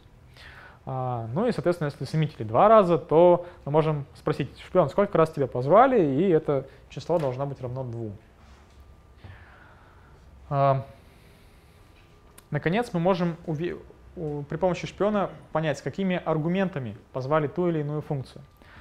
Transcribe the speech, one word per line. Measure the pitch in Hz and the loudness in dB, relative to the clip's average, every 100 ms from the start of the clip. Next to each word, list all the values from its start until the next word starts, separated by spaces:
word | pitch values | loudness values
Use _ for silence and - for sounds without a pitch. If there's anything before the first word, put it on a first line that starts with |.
| - - - - - - - - - | -20 -20 -20 -20 -20 -20 -20 -16 -10
А, | 131 127 120 113 | -6 -4 -6 -6
ну | 139 240 | -2 -2
и, | |
соответственно, | 180 175 175 147 | -2 -2 -2 -4
если | - 139 | -6 -4
с | 156 | -2
эмитили | 156 - | -2 -4
два | 110 117 202 | -2 4 8
раза, | 220 175 160 | 8 6 2
то | - 151 175 175 - - 139 | 2 6 6 6 0 -14 -2
мы | |
можем | 156 156 151 139 - | 0 2 -2 -8 -8
спросить: | - 151 139 - | -6 -4 -6 -10
«Шпион, | - 185 147 | -2 0 2
сколько | - 202 160 | 2 2 2
раз | 160 | 2
тебя | 147 127 | 0 -4
позвали?» | 123 135 196 269 247 | -2 4 6 6 4
И | 151 135 196 | 2 2 2
это | 156 151 139 - - - | 2 0 -4 -4 -18 -18
число | 143 - 170 | -14 -4 -2
должно | 139 123 143 | -2 -4 -8
быть | 135 | -8
равно | 123 131 | -10 -10
двум. | 127 117 110 101 - _ - - - - - - - - - - - - - - - - - - - - - | -10 -8 -10 -12 -20 _ -20 -20 -20 -20 -20 -20 -20 -20 -20 -20 -20 -20 -20 -20 -20 -20 -20 -20 -20 -20 -6
А, | 143 139 131 - - - - - - - - _ - - - - - - - - | 0 2 2 -4 -18 -20 -20 -20 -20 -20 -20 _ -20 -20 -20 -20 -20 -20 -20 -10
наконец, | 147 156 202 240 | -4 -2 -2 -2
мы | 175 | -2
можем | 175 180 175 160 - | 0 0 -2 -6 -8
уви-, | 151 170 - - - - 180 | -6 -6 -10 -16 -20 -20 -10
у-, | 156 147 | -8 -8
при | 143 156 | -8 -2
помощи | 185 170 156 | -2 -2 -6
шпиона | - 202 208 175 - - | -2 0 0 -2 -6 -6
понять, | 156 160 135 | -4 -2 -4
с | |
какими | 143 - 190 180 | -6 -4 -2 -2
аргументами | 165 160 160 185 190 151 120 101 - | -2 -2 0 -2 -2 -4 -10 -12 -12
позвали | 131 131 156 147 | -8 -2 0 0
ту | 175 175 | -2 -2
или | 160 | -2
иную | 147 151 | -4 -6
функцию. | 151 143 123 - - _ - - | -6 -8 -8 -18 -20 _ -20 -20